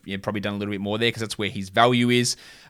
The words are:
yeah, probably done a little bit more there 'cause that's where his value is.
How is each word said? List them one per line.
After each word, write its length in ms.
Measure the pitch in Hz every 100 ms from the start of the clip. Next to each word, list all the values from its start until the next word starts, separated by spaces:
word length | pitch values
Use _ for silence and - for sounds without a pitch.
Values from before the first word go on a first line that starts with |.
yeah, 120 | - 98
probably 200 | 107 104
done 140 | 104
a 20 | 101
little 160 | 104
bit 80 | 101
more 180 | 101 107
there 140 | 117
'cause 80 | 113
that's 180 | 107 -
where 100 | 98
his 200 | 98 95
value 420 | 117 120 120 120
is. 240 | 120 123 - - - -